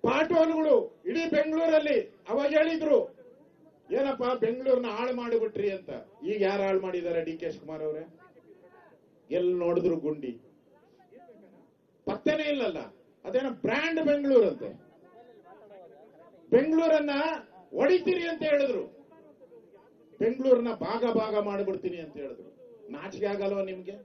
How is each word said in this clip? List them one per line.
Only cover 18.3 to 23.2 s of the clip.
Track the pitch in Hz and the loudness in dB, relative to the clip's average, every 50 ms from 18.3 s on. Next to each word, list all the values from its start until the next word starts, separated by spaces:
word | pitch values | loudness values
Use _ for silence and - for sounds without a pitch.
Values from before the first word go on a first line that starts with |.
| 330 311 311 | -4 -4 0
ಹೇಳಿದ್ರು, | 311 294 285 277 262 247 196 - - - - - - - - - - - _ - - - - - - - - - - _ _ - _ - - | 0 2 2 2 0 0 -4 -4 -8 -12 -20 -20 -20 -20 -20 -20 -20 -20 _ -20 -20 -20 -20 -20 -20 -20 -20 -20 -20 _ _ -20 _ -6 0
ಬೆಂಗಳೂರನ್ನ | 226 233 247 262 262 269 254 233 233 233 220 | 0 0 0 2 4 4 6 6 4 -2 -4
ಭಾಗ | 175 160 175 220 226 240 233 | -4 -4 -4 -2 -2 -2 0
ಭಾಗ | 220 226 220 214 208 | 2 0 0 0 -2
ಮಾಡ್ಬಿಡ್ತೀನಿ | 208 202 202 202 196 202 190 185 - - 180 175 | -2 -2 -2 -4 -4 -2 -4 -4 -4 -6 -6 -8
ಅಂತ | 170 160 151 - | -8 -12 -12 -12
ಹೇಳಿದ್ರು. | 151 139 135 123 - 90 - - _ - - - - - - | -12 -12 -12 -12 -14 -18 -20 -20 _ -20 -20 -20 -20 -18 -16
ನಾಚಿಕೆ | 135 147 165 196 196 185 | -14 -12 -12 -12 -8 -4